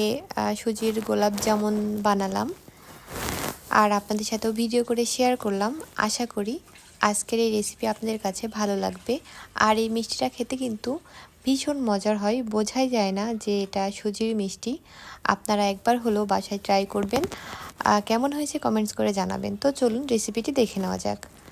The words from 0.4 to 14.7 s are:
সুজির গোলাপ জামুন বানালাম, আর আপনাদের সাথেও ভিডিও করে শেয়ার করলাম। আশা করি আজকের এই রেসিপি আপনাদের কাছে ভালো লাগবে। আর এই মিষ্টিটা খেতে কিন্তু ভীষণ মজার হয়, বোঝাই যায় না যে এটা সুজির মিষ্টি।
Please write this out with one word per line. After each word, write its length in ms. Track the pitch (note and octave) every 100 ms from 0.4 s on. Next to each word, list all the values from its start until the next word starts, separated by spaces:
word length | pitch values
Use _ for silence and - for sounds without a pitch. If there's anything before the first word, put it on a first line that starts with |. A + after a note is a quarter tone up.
| G#3 G#3+
সুজির 400 | A3+ A3 A3 A3
গোলাপ 320 | G#3+ G#3 G#3 G#3
জামুন 340 | G#3+ G#3+ G#3 G#3+ G#3 G#3
বানালাম, 460 | G#3 G3+ F#3+ G3 A#3+ F#4+ - - - - - - - - - - -
আর 200 | A3 G#3
আপনাদের 340 | G#3 G3+ G#3+ G#3+
সাথেও 260 | G#3+ A3+
ভিডিও 320 | A3 A#3 A#3+
করে 200 | A#3 A#3+ A#3
শেয়ার 280 | - B3 B3
করলাম। 440 | G#3+ G3 G#3 D#4+ - -
আশা 280 | G#3+ - A#3+
করি 300 | G#3+ G3+ D#4 - - - -
আজকের 380 | G#3 G#3 - A3+
এই 120 | A3+
রেসিপি 340 | G#3+ G#3 - A3
আপনাদের 300 | G#3+ A3+ A3
কাছে 240 | G3 F#3 A3+
ভালো 280 | A3 G#3 G3
লাগবে। 380 | F#3+ F#3 - C#4+ - - - -
আর 220 | G#3+ A3
এই 120 | A3+
মিষ্টিটা 380 | A3+ A3 - B3+
খেতে 260 | - A#3 C4
কিন্তু 340 | B3+ G#3+ A#3+ D#4 - - - - C4
ভীষণ 320 | C4+ - C#4+
মজার 340 | A#3 G3+ G#3 G#3+
হয়, 200 | G3+ B3+
বোঝাই 440 | A3+ G#3+ G#3+ C4 C4
যায় 220 | A#3+ G3
না 140 | F#3+ A3
যে 200 | A3+ - G3+
এটা 200 | G3 G3 G3
সুজির 440 | G3+ G#3+ G3+ A3+ A3
মিষ্টি। 380 | G3 - A3+